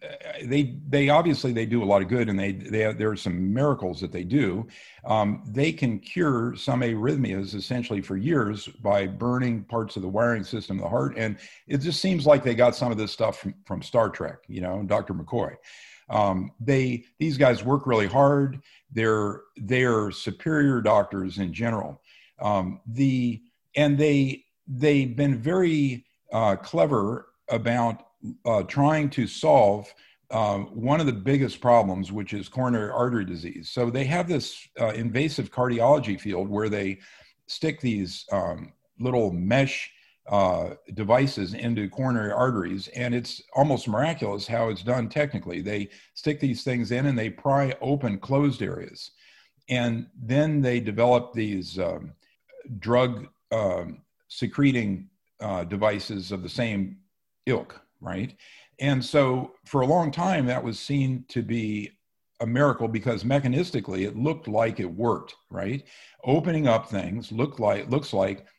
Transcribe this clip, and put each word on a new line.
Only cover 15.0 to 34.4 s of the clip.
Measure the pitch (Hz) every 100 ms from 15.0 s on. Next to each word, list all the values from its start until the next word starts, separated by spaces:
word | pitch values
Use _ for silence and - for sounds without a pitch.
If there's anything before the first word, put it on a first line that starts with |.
| 92
McCoy. | 90 78 120 92 - - - - - -
Um, | 113 101 92 92 -
they, | 117 135 127 120 - _
these | 160 135
guys | 135 117
work | 107 143 139
really | 113 98
hard. | 117 139 143 139 135 - - _
They're, | 110 113 107 104 - - -
they're | 101 127 127 113 104
superior | 92 - 90 - 156 143 127
doctors | 104 107 101 98 92 92
in | 92
general. | 73 117 110 78 71 _ _ _ -
Um, | 107 101 92 95 -
the, | 113 139 131 120 110 - _ _ -
and | 147 143
they, | 151 143 135 135 _ _ -
they've | 131 147 143 131 117
been | 143 123
very | 123 185 175 156 139 123 - _ _
uh, | 113 110 95
clever | - 165 160 131 101 123 - _ -
about, | 117 113 120 117 113 - _ - 123 120
uh, | 107
trying | 95 139 143 156 147
to | 139 110
solve, | - 156 139 104 104 104 - _ _ _
uh, | 110 107 101
one | 101 - 120 156
of | 151
the |
biggest | 113 95 139 127 -
problems, | 123 120 101 92 92
which | 104 101
is | 104 95
coronary | - 127 117 104
artery | 120 123 120 92
disease. | 87 87 85 80
So | - 120
they | 123 135
have | 170 175
this, | 151